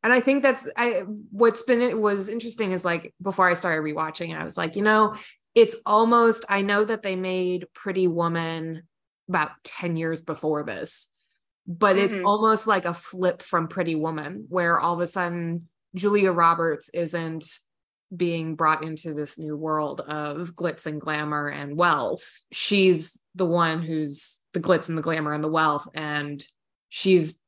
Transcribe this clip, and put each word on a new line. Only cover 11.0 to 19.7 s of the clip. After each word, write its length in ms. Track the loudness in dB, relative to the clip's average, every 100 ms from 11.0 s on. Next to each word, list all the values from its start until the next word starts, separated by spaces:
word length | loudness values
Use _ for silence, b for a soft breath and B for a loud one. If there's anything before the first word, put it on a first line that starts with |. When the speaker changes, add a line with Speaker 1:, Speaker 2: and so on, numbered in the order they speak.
| -10 _ _ _ _ _ -12
Speaker 1:
but 300 | 2 4 6
it's 180 | 4
Speaker 2:
Mm-hmm. 120 | 2 2
Speaker 1:
almost 400 | 4 4 2 2
like 180 | 0
a 80 | 0
flip 480 | -6 -10 0 0 0
from 260 | -2 -2 -2
Pretty 280 | -2 -2
Woman, 500 | 0 -2 -4 -8 -12 -6
where 280 | 0 2 2
all 140 | 2
of 80 | 0
a 60 | -2
sudden 600 | -2 -2 -2 -4 -6 -8 _ _
Julia 360 | -2 2 4 4
Roberts 600 | 4 4 4 0 -2 -6
isn't 560 | -6 -4 -4 -6 -8 -10 -12 _ _ _ _ _
being 400 | -4 -2 -2 -4
brought 300 | 0 2 2
into 300 | -2 -8 -8
this 240 | -8 -8 -8
new 180 | -8 -6
world 460 | -2